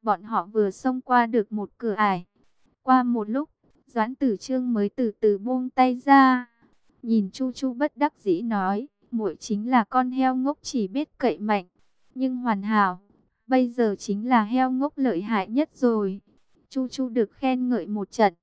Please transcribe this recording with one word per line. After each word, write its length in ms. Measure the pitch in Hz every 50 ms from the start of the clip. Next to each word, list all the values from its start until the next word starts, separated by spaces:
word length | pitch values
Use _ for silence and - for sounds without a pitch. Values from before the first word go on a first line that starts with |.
Bọn 220 | _ 220 202 175 208
họ 220 | 214 226 202 170
vừa 240 | 190 214 220 208 196
xông 320 | 190 - - 262 254 254
qua 240 | - - 254 247 233
được 260 | 226 226 240 202 _
một 180 | 214 214 202 - _
cửa 160 | _ - 226 202
ải. 320 | 214 214 202 190 175 180 _ _ _ _ _ _ _ _ _ _ _ _
Qua 200 | 262 262 262 247
một 260 | 247 240 233 208 208
lúc, 200 | 220 269 302 _ _ _ _ _ _ _ _
Doãn 300 | _ - 233 214 233 269
Tử 200 | _ 285 254 202
Trương 360 | 185 - - 262 254 254 247 233
mới 160 | 208 202 202
từ 220 | _ - 254 220 202 _
từ 180 | - 214 208
buông 320 | 190 202 240 254 254 254 254
tay 300 | _ - 254 254 247 247 254
ra. 400 | 277 277 277 269 262 254 247 247 240 233 _ _ _ _ _ _ _ _ _
Nhìn 300 | - 233 226 220 202 190
Chu 200 | - - 262 254
Chu 220 | 247 - - 262 240
bất 240 | 240 285 302 _
đắc 160 | 226 285 302 _
dĩ 240 | _ _ 202 175 170
nói, 460 | 240 233 226 202 185 185 202 208 262 - _ _ _ _
"Muội 240 | - 226 214 185 151
chính 340 | - - - 214 202 214 240
là 140 | 262 247 208
con 280 | _ - 254 254 254
heo 240 | 254 262 262 262 254
ngốc 220 | 254 254 277 302 _
chỉ 260 | _ - - 247 208
biết 220 | 185 190 269 311 _ _
cậy 220 | _ - 240 156 -
mạnh, 260 | 208 214 214 202 180 180 _ _ _ _ _ _ _ _ _
nhưng 200 | 254 262 262 254
hoàn 260 | 247 240 240 220 196
hảo. 380 | 196 208 220 208 202 185 180 180 202 202 _ _ _ _ _ _ _
Bây 220 | - 262 262 254 240
giờ 260 | 233 254 233 214 196 -
chính 300 | - - 202 202 214 247
là 140 | 262 233 208
heo 280 | 208 240 254 262 254
ngốc 220 | 254 254 277 302 _
lợi 260 | - 269 254 190 165
hại 260 | 208 214 233 208 190
nhất 220 | - 220 269 311 - _
rồi." 480 | - - 240 226 214 202 190 190 196 _ _ _ _ _ _ _ _ _ _
Chu 180 | - 269 262
Chu 220 | 247 - - 262 247
được 220 | 220 247 220 202
khen 380 | _ _ 277 262 262 254 254 247
ngợi 180 | 247 214 165
một 240 | - 208 214 196 _
trận. 220 | - - 220 196 170 _